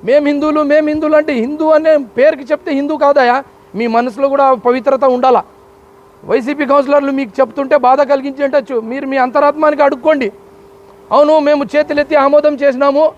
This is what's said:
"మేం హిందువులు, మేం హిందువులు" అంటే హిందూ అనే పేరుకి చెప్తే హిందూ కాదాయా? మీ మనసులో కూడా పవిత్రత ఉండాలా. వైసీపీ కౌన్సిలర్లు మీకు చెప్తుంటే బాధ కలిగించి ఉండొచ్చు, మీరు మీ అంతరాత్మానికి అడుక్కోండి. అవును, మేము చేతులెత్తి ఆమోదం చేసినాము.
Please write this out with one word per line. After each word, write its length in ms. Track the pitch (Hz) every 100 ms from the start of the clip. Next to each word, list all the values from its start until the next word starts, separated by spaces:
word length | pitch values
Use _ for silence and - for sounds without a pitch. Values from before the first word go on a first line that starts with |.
"మేం 240 | 220 277 285
హిందువులు, 340 | 285 302 302
మేం 260 | 294 294 302
హిందువులు" 280 | 302 311 302
అంటే 180 | 311
హిందూ 360 | 269 226 302 311
అనే 280 | 311 320 302
పేరుకి 460 | 247 - 277 311
చెప్తే 280 | 269 302 -
హిందూ 260 | 277 285 302
కాదాయా? 460 | 285 285 247 - - _ _ 185
మీ 120 | 233
మనసులో 420 | 226 247 214 277
కూడా 240 | 277 277
పవిత్రత 500 | 262 240 247 254 262
ఉండాలా. 400 | 269 247 262 240 - - - - - - - - -
వైసీపీ 400 | 220 240 294 277
కౌన్సిలర్లు 460 | 285 269 285 277
మీకు 300 | 269 262 190
చెప్తుంటే 360 | 262 - 269 294
బాధ 240 | 247 269
కలిగించి 420 | 277 277 269 269 285
ఉండొచ్చు, 340 | 285 240 254
మీరు 260 | 220 262 277
మీ 120 | 269
అంతరాత్మానికి 680 | 254 294 285 294 302 294
అడుక్కోండి. 480 | 285 277 311 311 226 - - - - - - - - 254
అవును, 180 | 294 311 285
మేము 160 | 294 277
చేతులెత్తి 420 | 294 302 294 294 302 277
ఆమోదం 280 | 294 302 285
చేసినాము. 420 | 277 254 285 277 311